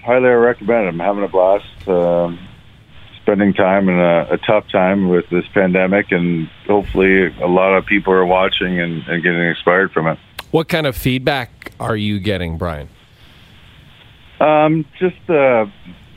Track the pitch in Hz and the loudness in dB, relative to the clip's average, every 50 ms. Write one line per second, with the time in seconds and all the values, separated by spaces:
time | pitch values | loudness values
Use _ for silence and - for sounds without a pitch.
0 | - 120 123 127 127 123 123 117 117 120 120 - 104 104 117 113 101 87 82 85 | -4 0 0 2 4 4 4 4 4 2 2 0 -2 -2 0 0 0 -2 -4 -2
1 | 87 101 101 104 98 82 90 92 90 95 101 104 - - - - - 98 90 87 | -2 -2 -2 -2 -4 0 2 2 4 4 2 0 -2 -8 -20 -8 -4 -2 0 0
2 | 87 87 87 87 87 87 85 85 92 - - - - - - - - - - - | 2 2 0 0 -2 -2 -6 -10 -16 -20 -20 -20 -20 -20 -20 -20 -20 -20 -20 -20
3 | - - - - - 107 104 98 104 98 92 98 98 92 98 101 98 92 90 87 | -20 -20 -20 -6 -2 0 0 2 2 2 2 2 2 2 2 2 2 2 2 2
4 | 87 87 85 85 - - 87 - - - 107 104 - - - 98 92 92 98 101 | 2 2 2 2 0 -2 -4 -2 0 0 0 0 0 -2 0 0 2 2 0 0
5 | 95 90 90 87 - - 87 87 - - - 104 95 90 90 92 92 95 98 104 | 0 2 0 0 0 -2 -2 -4 -4 -2 -2 0 0 2 2 0 0 2 0 0
6 | 101 - 95 87 87 87 85 80 78 71 - - - - 104 101 92 - - 95 | 0 0 -2 -2 0 -2 -2 -4 -6 -8 -12 -8 -2 0 0 0 0 -2 0 0
7 | 95 95 95 95 92 - - - 76 90 90 92 95 95 95 92 - - 104 98 | 2 4 4 2 2 0 -2 -4 -2 0 2 2 2 2 2 0 0 0 -2 0
8 | - 95 92 92 90 87 92 92 95 95 - - 95 92 92 87 87 85 82 78 | 0 2 2 2 2 2 2 2 0 0 -2 -4 -4 -4 -2 -4 -4 -4 -6 -8
9 | - - 85 82 78 90 85 85 87 85 78 - - 87 90 95 95 90 - 82 | -8 -6 -6 -2 -2 -2 0 0 -2 -2 -4 -2 0 0 2 2 0 0 -2 -2
10 | 80 82 76 - - - - - - - - 160 160 - 170 160 151 135 117 - | -2 -2 -4 -6 -10 -20 -20 -20 -8 -4 -2 -2 -2 -2 -2 -2 -2 -4 -4 -4
11 | - 135 127 131 131 156 143 131 117 - - - - - - - 120 113 113 107 | -2 -2 -2 -2 -2 -2 -2 -2 -4 -10 -14 -20 -20 -18 -14 -8 -6 -4 -4 -2
12 | 104 104 104 98 92 104 98 87 87 82 80 82 92 85 78 73 69 67 - - | -2 -4 -4 -4 -4 -4 -4 -4 -4 -6 -6 -6 -6 -6 -6 -8 -12 -16 -20 -20
13 | - _ _ - - - - - - - - - - - - - - - - - | -20 _ _ -20 -20 -20 -20 -20 -20 -20 -20 -20 -20 -20 -20 -20 -20 -20 -20 -20
14 | - - - - - - - - 139 151 151 151 156 156 160 160 151 - - - | -20 -20 -20 -20 -20 -10 -4 0 2 4 4 4 4 2 2 0 -4 -6 -6 -4
15 | 185 175 180 - - - 165 143 135 131 123 110 107 101 - - - 90 90 - | -4 -4 -4 -6 -4 0 2 4 4 4 4 2 0 -2 -8 -16 -20 -20 -20 -20
16 | - - - | -20 -20 -20